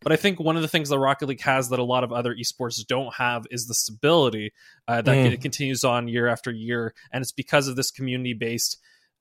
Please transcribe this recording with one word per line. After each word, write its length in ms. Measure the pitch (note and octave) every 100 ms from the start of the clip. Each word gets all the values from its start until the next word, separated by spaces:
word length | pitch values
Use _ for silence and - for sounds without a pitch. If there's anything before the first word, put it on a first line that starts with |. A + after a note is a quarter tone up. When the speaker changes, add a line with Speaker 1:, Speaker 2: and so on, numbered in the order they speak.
Speaker 1:
but 100 | D3+
I 40 | D#3+
think 240 | G3+ F3+
one 160 | D#3+ D#3+
of 80 |
the 40 | D#3
things 220 | E3+ C#3+
that 80 | C#3
Rocket 300 | C3+ C#3 C#3
League 140 | B2+
has 280 | - C3 B2
that 80 | B2+
a 60 |
lot 200 | B2 B2+
of 80 | B2
other 220 | A#2+ A#2+ A#2
esports 480 | A#2 - B2 A2+ A2
don't 260 | B2+ C3
have 320 | - B2 A#2+ A2
is 160 | B2 A#2+
the 80 | A#2
stability, 760 | - A2 C#3+ E3 C3 A2 G#2 - - _ -
uh, 160 | A#2
that 120 | A2+ C3+
Speaker 2:
Mm. 180 | B2+
Speaker 1:
it 80 | B2
continues 420 | C3+ - C3+ B2+
on 240 | C3 A#2+ A#2+
year 180 | A#2 A#2+
after 260 | A2+ -
year, 440 | A2+ A2+ A#2+ A2+ - -
and 100 | B2
it's 100 | C3
because 360 | - B2+ D3 C#3
of 80 | B2+
this 160 | C3
community-based, 880 | - C3+ B2+ B2+ A2+ A#2 A#2 - - _ _ _ _